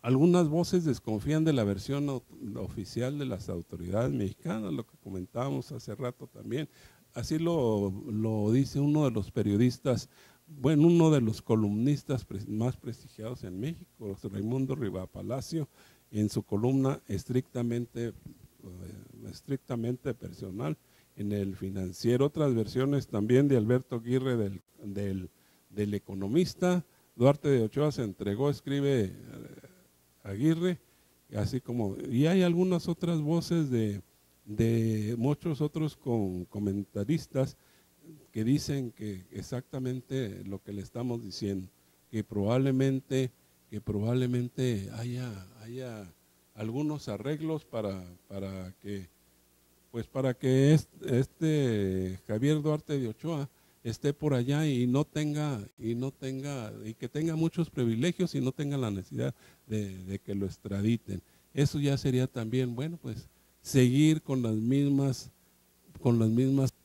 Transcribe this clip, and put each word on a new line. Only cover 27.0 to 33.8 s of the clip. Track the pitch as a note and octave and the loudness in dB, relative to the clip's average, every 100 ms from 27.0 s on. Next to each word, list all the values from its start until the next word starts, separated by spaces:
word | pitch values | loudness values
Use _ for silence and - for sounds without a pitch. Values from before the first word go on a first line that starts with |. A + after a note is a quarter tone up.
| _ - | _ 4
"Duarte | B2 D3 D3 | 4 4 2
de | C3+ | 2
Ochoa | A2 C#3 D3+ | 2 0 -2
se | C3 | 0
entregó", | A2+ F2+ G2+ G2+ C#3+ | -4 -4 -4 0 0
escribe, | C#3 - C#3 C#3 C3+ F#2+ | -2 -4 0 2 2 0
eh, | - - - - - - - _ _ _ _ | -4 -16 -16 -16 -18 -20 -20 _ _ _ _
Aguirre, | G#2 G2 D3+ E3 F3+ F3 _ _ _ _ _ G#2 | -10 0 2 2 0 -2 _ _ _ _ _ -2
así | G2 B2+ | -2 -2
como, | - A#2+ G#2 G2 - | -2 -2 0 -2 -2
y | A2+ D3+ | 2 4
hay | F#3+ | 6
algunas | F3+ F3 F#3 F3 - | 4 4 2 2 0
otras | E3+ E3+ E3 | -2 0 0
voces | D3 E3+ E3 E3+ D3 | 2 0 2 0 2
de, | B2 | 2